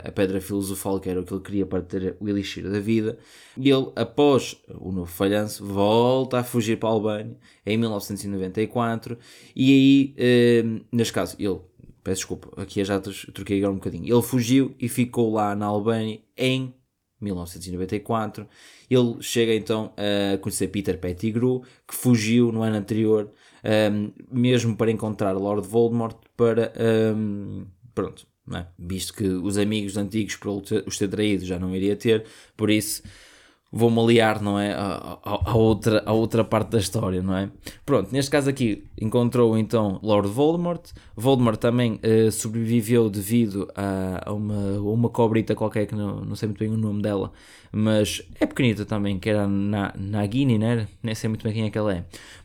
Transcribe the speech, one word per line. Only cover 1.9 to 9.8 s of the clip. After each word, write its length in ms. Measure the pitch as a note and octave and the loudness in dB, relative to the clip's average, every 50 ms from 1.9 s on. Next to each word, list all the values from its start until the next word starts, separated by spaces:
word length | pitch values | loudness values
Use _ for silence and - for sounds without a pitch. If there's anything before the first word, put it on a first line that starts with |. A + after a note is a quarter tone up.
| - F#2+ F#2 F#2 - - | -6 -4 -4 -4 -6 -4
o 100 | G#2 G2+ | -4 -2
Elixir 400 | G2+ G2+ F#2+ - - F2 F2 F#2 | -2 -2 -2 -4 -8 -8 -6 -4
da 100 | G2+ G#2 | -4 -4
Vida, 380 | G2 A2 A2+ A2+ G#2+ A2 - - - - - - - - - | 0 0 0 2 0 -2 -6 -8 -16 -20 -20 -20 -20 -18 -8
ele, 340 | B2+ C3 C#3 C3+ C3+ C3 - - | 0 4 4 4 4 2 -2 -2
após 640 | - A#2 A2+ - - D3 C#3+ C#3 C#3 - - - _ _ - - | -4 -4 -2 2 4 4 6 6 4 2 0 -12 _ _ -18 -16
o 160 | - - F#2+ | -12 -8 -6
novo 200 | F#2+ F#2 F2 F2 | -6 -4 -6 -6
falhanço, 540 | - - G2 G2 G#2 G#2 G#2+ G#2+ G#2+ - G2+ | -4 0 0 2 2 2 0 -2 -6 -10 -8
volta 720 | G2+ G2 G2 G2+ G#2 A2 A#2 A#2+ B2 C3 C3 C3 B2 B2 | -4 0 2 4 6 6 6 6 4 4 2 0 0 -2
a 60 | B2 B2 | -2 -2
fugir 340 | B2 - A#2+ G#2+ A2+ A2 | 0 -2 0 0 0 -2
para 120 | G#2 A2+ A2 | 0 0 0
a 20 | |
Albânia 460 | A2+ G#2+ G#2 A2 G#2 G#2+ A2 A#2 A#2 - _ _ _ _ - | 0 2 0 0 -4 -4 -6 -10 -14 -16 _ _ _ _ -4
em 100 | G2+ A2 | -2 0
mil 140 | A2+ A#2 A2+ | 0 0 0
novecentos 340 | G#2+ G2+ G2 - G2+ F#2+ - | -2 -4 -4 -6 -8 -8 -6
e 40 | |
noventa 340 | G2+ G2+ F#2+ F#2 F#2 F#2+ A2 | -6 -4 -4 -4 -4 -2 -2
e 60 | A2 | -2
quatro, 500 | G#2+ - B2 A#2 A2+ A2+ A2+ - - A#2 - - - - - - - - | -2 0 -2 -2 -2 -2 -4 -6 -10 -14 -14 -14 -20 -20 -20 -20 -12 -2
e 180 | - C3 C3+ C#3 | 2 4 6 8
aí, 400 | C3+ | 8